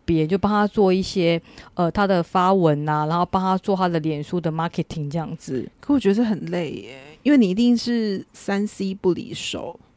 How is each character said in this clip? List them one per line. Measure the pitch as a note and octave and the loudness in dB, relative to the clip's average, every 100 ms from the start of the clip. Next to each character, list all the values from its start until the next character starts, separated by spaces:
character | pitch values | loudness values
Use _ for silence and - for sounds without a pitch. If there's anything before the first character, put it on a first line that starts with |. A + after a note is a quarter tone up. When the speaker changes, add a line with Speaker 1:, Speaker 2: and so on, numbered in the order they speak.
Speaker 1:
编， | - E3 D#3 | 0 0 2
就 | F#3+ | 0
帮 | G3+ | 2
他 | G#3 G#3 | 2 2
做 | - F#3+ | 4 4
一 | F#3 | 4
些， | F#3 G3 E3+ E3+ - - - | 0 0 2 0 -4 -18 -12
呃， | - E3+ | -2 -2
他 | G#3 G3 | 2 2
的 | F#3 | 2
发 | E3 F#3 F3+ | 0 2 4
文 | G3 E3 D3 D3+ | 4 4 2 0
啊， | D3+ D3+ | -2 0
然 | E3+ | 0
后 | F3+ | 0
帮 | F#3+ | 0
他 | F#3 F#3+ | 0 0
做 | - F#3+ | 0 0
他 | F3+ | 0
的 | E3 | 0
脸 | D#3 D3 | -2 -4
书 | D3+ F3+ | -4 -4
的 | D#3+ | -2
marketing | D#3+ E3+ - - D#3+ C#3+ | -2 -4 -4 -6 -6 -6
这 | E3 | -6
样 | D#3 D#3+ | -6 -10
子。 | - C3 - - | -6 -6 -8 -10
Speaker 2:
可 | - | -2
我 | C#4+ | 2
觉 | G3 | 2
得 | |
这 | G3+ | 2
很 | A#3 F3 D#3+ | 0 -2 -4
累 | F3 D#3 | -6 -6
耶， | - A2 C3+ C#3 D#3 | -8 -14 -18 -20 -6
因 | C4+ | 2
为 | C#4+ | 4
你 | G3 | 4
一 | |
定 | F#3+ A#3+ A#3 | 4 4 2
是 | A#3+ A#3 G#3+ F#3+ - | 0 -2 -2 -4 -8
三 | - - G3 G#3 | -10 -4 -4 -4
C | - G3 | -4 -6
不 | F#3+ F#3+ | -2 -2
离 | E3 - | -2 -6
手， | - - - - - _ | -10 -10 -10 -10 -14 _